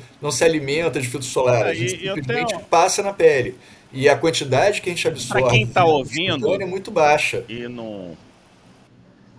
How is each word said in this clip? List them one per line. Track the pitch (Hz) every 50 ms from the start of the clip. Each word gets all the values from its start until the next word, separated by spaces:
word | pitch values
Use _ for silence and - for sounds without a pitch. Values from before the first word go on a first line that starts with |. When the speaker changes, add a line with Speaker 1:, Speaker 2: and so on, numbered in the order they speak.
| - - - -
Speaker 1:
não | 139 147
se | - - 170
alimenta | 165 160 151 139 135 143 160 170 156 - 147
de | 127 123
filtro | 147 143 -
solar, | - - 143 127 123 123 123 -
a | -
Speaker 2:
É, | -
Speaker 1:
gente | - 170 180 180
Speaker 2:
e, | 165 185
e |
eu | 190 -
Speaker 1:
simplesmente | 147 135 127 - - 240 226
Speaker 2:
tenho | 196 165 -
Speaker 1:
passa | - - - 359 370 - 214
na | 202 196 202
pele. | - 165 160 147 131 117 - - - - - - - - -
E | - 131 135 143
a | 139
quantidade | 135 - 123 - - 147 135 131 135 180 208 202 -
que | - 185
a |
gente | 170 -
Speaker 2:
Pra | - 160
Speaker 1:
absorve | - - - - - - 131 120
Speaker 2:
quem | 117 - -
tá | 123 - 185 175
Speaker 1:
via | 165
Speaker 2:
ouvindo | 156 139 123 110 117 160 180 185 165 131
Speaker 1:
cutânea | 131 156 190 196 190
é | 175
muito | 185 196 196 226
baixa. | 208 160 151 147 151 151 - - - 95 98 104
Speaker 2:
e | 113 120 120
não, | 120 123 120 113 110 104 98 92 87 80 - - - _ _ _ _ _ _ _ - - _ _ _ _ - - _ _ _ _ _ -